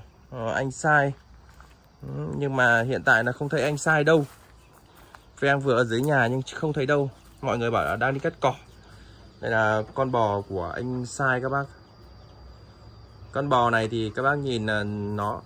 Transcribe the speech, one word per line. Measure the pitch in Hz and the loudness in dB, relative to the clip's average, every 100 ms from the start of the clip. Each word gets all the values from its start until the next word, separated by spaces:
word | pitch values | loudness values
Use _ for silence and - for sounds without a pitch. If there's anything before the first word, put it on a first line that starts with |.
| - - - | -12 -20 -16
ờ, | 127 113 | -8 -4
anh | - 135 | -4 -4
Sai. | 127 160 151 139 135 - - - - - - - - | -2 2 4 2 -2 -14 -20 -20 -20 -20 -20 -20 -18
Ừ, | 135 139 151 143 | -12 -10 -8 -4
nhưng | 143 131 | -2 2
mà | 123 117 | 4 4
hiện | 120 120 | 2 0
tại | - 117 | 2 2
là | 120 | 2
không | 120 147 | -4 -4
thấy | 151 | -2
anh | 135 147 | -2 -2
Sai | - 156 | 0 2
đâu. | 147 160 139 - - - - - - - - - - - | 4 4 2 -8 -20 -20 -20 -20 -20 -20 -20 -20 -18 -2
Pheng | 139 139 | 0 2
vừa | 135 120 | 2 2
ở | 120 | 2
dưới | 113 | 2
nhà | 139 143 117 | 2 2 2
nhưng | 131 135 - | 0 -4 -6
không | 160 | -4
thấy | 151 131 | -2 0
đâu. | 147 139 - - - | 0 0 -6 -20 -8
Mọi | 135 113 | -4 -2
người | 117 | 0
bảo | 110 73 | 0 0
là | 101 | 0
đang | 123 | 0
đi | 135 | 0
cắt | 165 - | -4 0
cỏ. | 135 127 - - - - - - - - | -2 -2 -10 -20 -20 -20 -20 -20 -20 -8
Đây | 117 | -2
là | 113 107 107 107 | 2 4 2 0
con | - 131 | -2 0
bò | 123 110 101 98 | 2 2 0 -4
của | 95 85 - | -6 -6 -6
anh | 123 127 123 | -6 -6 -6
Sai | - 135 127 | -2 0 0
các | 131 | -2
bác. | 139 139 - - - - - - - - - - - - - - - - | -4 -4 -12 -20 -20 -20 -20 -20 -20 -20 -20 -20 -20 -20 -20 -20 -20 -10
Con | 131 143 | -4 2
bò | 127 120 | 2 4
này | 117 110 | 2 0
thì | 113 110 113 | -2 -4 -2
các | |
bác | 135 147 | 0 0
nhìn | 139 120 107 | -2 -2 -2
là | 107 | -2
nó, | 104 104 104 104 104 117 | -2 -6 -6 -4 -4 -6